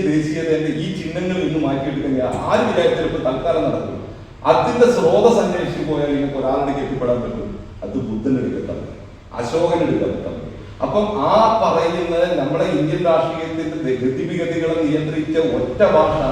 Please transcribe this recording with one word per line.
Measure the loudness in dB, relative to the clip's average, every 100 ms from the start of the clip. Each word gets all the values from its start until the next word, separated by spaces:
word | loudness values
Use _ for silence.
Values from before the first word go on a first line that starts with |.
| 2
ദേശീയതയുടെ | 0 0 -2 0 0 0 -2
ഈ | -4 -4
ചിഹ്നങ്ങൾ | -6 -4 -2 -2 0
ഇന്ന് | 0 0
മാറ്റിയെടുക്കാൻ | -2 -2 -2 -2 0
ഞാൻ | -2 -2 0
ആര് | 2 2
വിചാരിച്ചാലും | 2 2 2 -2
ഇപ്പൊ | -2 -2
തൽക്കാലം | 0 0 0 0
നടക്കും. | -2 -4 -8 -12 -14 -18 -2 2
അതിന്റെ | 2 2 4 4 6
സ്രോതസ് | 4 6 6 4
അന്വേഷിച്ച് | 2 0 -2 -4 -2
പോയാൽ | -2 0 0
നിങ്ങൾക്ക് | -2 -2
ഒരാളുടെ | -2 0 0 -2
എത്തിപ്പെടാൻ | -4 -2 0 0
പറ്റും. | -2 -6 -8 -10 -12 -12
അത് | -6 -4 -4
ബുദ്ധന്റെ | -2 0 0
അടുക്കത്താണ്, | 0 -4 -6 -8 -10 -14 -16 -20 -12 -8
അശോകന്റെ | -2 0 2 2 2
അടുക്കത്താണ്. | 0 0 -4 -6 -8 -10 -12 -14 -6 -2
അപ്പം | 0 0 0 2
ആ | 4 4 4
പറയുന്ന | 2 2 0 0 0 0 2 0
നമ്മുടെ | 0 0 0 0
ഇന്ത്യൻ | 0 0 2
രാഷ്ട്രീയത്തിന്റെ | 2 2 -2 -4 -4 -4 -4 -2
ദ-, | 0
ഗതിവിഗതികളെ | 0 -2 -2 -2 -2 0 0 0 2
നിയന്ത്രിച്ച | 0 0 -2 0 0 2 0
ഒറ്റ | 0 4 6 6
ഭാഷ | 4 2 0